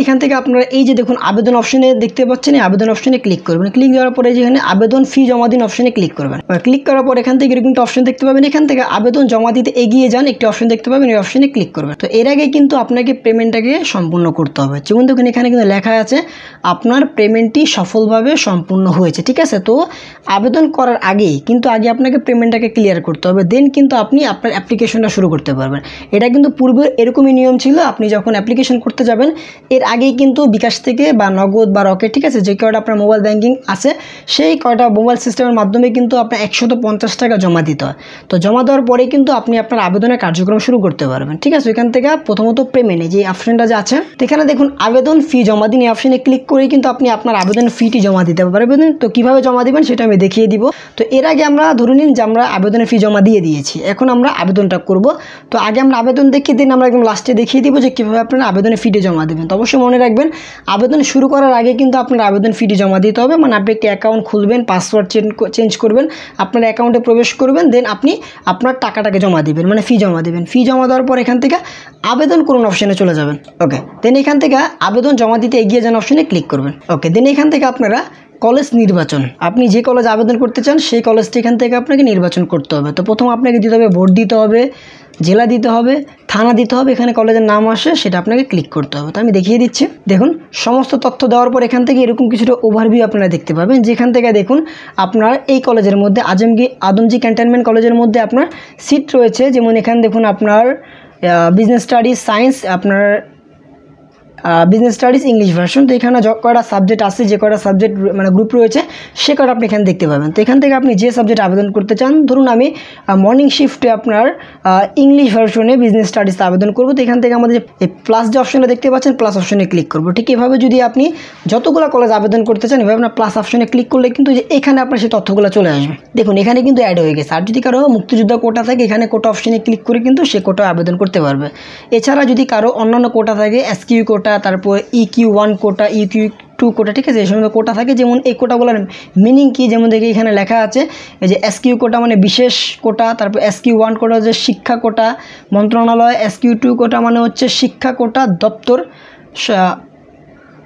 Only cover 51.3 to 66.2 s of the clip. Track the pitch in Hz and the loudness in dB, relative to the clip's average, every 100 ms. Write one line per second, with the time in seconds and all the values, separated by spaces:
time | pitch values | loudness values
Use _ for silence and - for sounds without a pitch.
51.3 | 302 302 285 320 254 233 269 302 247 214 | 2 2 2 2 2 2 4 4 2 0
52.3 | 220 247 190 202 233 226 233 214 208 196 | 0 0 0 0 0 0 2 2 4 4
53.3 | 214 160 147 139 160 185 196 262 240 262 | 4 0 -2 -6 -8 -6 -2 0 0 0
54.3 | - 180 190 196 180 - 185 233 330 - | -2 -2 0 0 -2 -2 0 0 -2 -8
55.3 | - - 226 202 220 269 247 240 262 277 | -20 -6 -4 -2 0 2 2 0 2 2
56.3 | 277 277 247 277 254 254 240 226 202 - | 2 0 0 2 2 2 2 0 -2 -2
57.3 | 226 233 269 262 277 254 262 214 226 226 | -2 0 0 2 2 0 -2 -2 -2 -2
58.3 | 262 240 190 208 220 233 202 190 160 160 | -2 0 0 0 0 0 0 0 -2 -2
59.3 | 160 160 190 233 277 247 247 247 220 311 | -4 -4 -2 0 0 2 2 2 2 -2
60.3 | - - - - 196 240 302 277 269 269 | -4 -16 -14 -6 -2 0 0 0 0 2
61.3 | 277 277 240 233 233 269 254 247 240 208 | 2 2 2 2 2 2 0 0 0 0
62.3 | 196 220 214 220 202 196 190 202 220 247 | 0 0 -2 0 0 0 2 0 2 2
63.3 | 330 285 208 196 220 220 196 220 220 220 | 2 2 0 -2 -2 -2 -2 -2 -2 -2
64.3 | 208 202 240 233 185 175 214 196 220 214 | -2 0 0 -2 -2 -2 -2 0 -2 -2
65.3 | 208 214 220 226 - 226 226 311 - | -2 -4 -2 -2 0 0 0 -2 -6